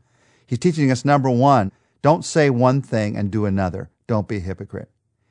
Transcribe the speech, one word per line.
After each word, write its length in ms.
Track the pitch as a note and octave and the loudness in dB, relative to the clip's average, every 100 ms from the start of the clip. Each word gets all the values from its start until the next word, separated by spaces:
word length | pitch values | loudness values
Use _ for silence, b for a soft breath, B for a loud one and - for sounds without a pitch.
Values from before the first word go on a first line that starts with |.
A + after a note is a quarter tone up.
| _ _ _ _ - | _ _ _ _ -8
He's 120 | A#2+ | -4
teaching 320 | F3+ D#3 C#3 | -2 0 0
us, 140 | B2 | 2
number 260 | C#3+ C#3+ C3 | 2 2 2
one, 420 | A#2+ C#3 C3 G2 - _ _ | 2 4 4 2 -6 _ _
don't 220 | C#3+ - | 0 0
say 260 | - E3 C#3+ | 0 0 2
one 320 | A#2+ B2+ C#3 | 2 2 2
thing 340 | - A#2 G#2 A2 | -2 -4 -2 -4
and 140 | G2+ | -4
do 160 | A2 G#2 | -2 -2
another. 420 | G2 F#2 G2 - _ - | -2 -2 -4 -12 _ -4
Don't 220 | A2 - | -4 -4
be 100 | G#2+ | -6
a 20 | |
hypocrite. 500 | F2+ F#2 G2 G2 - _ _ _ _ | -8 -12 -12 -14 -16 _ _ _ _